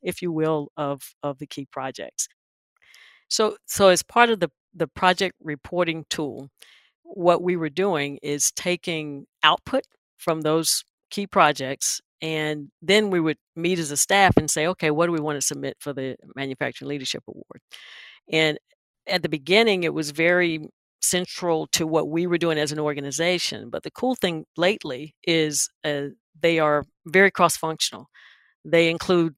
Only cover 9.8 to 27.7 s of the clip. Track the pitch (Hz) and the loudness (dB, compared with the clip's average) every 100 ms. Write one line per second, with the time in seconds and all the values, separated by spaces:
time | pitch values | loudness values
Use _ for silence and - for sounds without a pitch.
9.8 | - _ _ _ - 160 151 160 160 - | -4 _ _ _ -4 0 2 0 0 -4
10.8 | - _ - - 202 196 151 143 131 139 | -6 _ -12 -8 -2 4 4 4 -6 -4
11.8 | - - _ - 160 156 151 151 143 _ | -4 -6 _ -12 -6 -4 -4 -4 -10 _
12.8 | 165 208 208 180 160 151 _ 165 175 180 | 2 4 4 2 0 -2 _ -4 -2 0
13.8 | 147 143 - 196 185 - 156 160 160 185 | -2 -2 2 6 8 6 6 0 0 0
14.8 | 160 151 170 160 151 143 - 143 139 - | 0 2 2 0 -2 -4 -4 -4 -8 -10
15.8 | 147 135 131 - - - 135 131 127 - | -10 -8 -8 -10 -14 -10 -8 -4 -6 -6
16.8 | 135 143 131 - - - - - _ - | -10 -8 -6 -8 -10 -20 -20 -20 _ -20
17.8 | - - - - - 160 156 151 _ _ | -20 -20 -20 -20 -4 0 0 -2 _ _
18.8 | _ _ - 180 156 151 135 202 226 190 | _ _ -4 -4 -2 -4 2 4 4 2
19.8 | 165 151 147 147 170 180 175 160 151 _ | 0 -2 -6 0 2 4 2 -2 -10 _
20.8 | _ - - 180 180 - 180 160 151 - | _ -6 -2 -2 -4 -4 -2 -2 0 -2
21.8 | 160 156 147 165 175 170 170 151 147 151 | 0 0 0 -2 0 0 0 0 -2 -2
22.8 | 151 143 143 143 170 175 - 107 117 - | -4 -4 -6 -2 -2 0 -2 -8 -10 -10
23.8 | - - 247 254 185 160 - - 180 214 | -10 -4 -4 -2 -2 -4 -8 -2 0 0
24.8 | 156 127 151 _ - 165 151 143 - _ | -6 -10 -12 _ 0 0 2 -2 -4 _
25.8 | 156 143 143 - _ 151 165 165 151 147 | -4 -4 -6 -12 _ -2 0 2 2 2
26.8 | - _ 160 180 190 - 170 - 160 | -2 _ 0 4 4 4 2 2 -6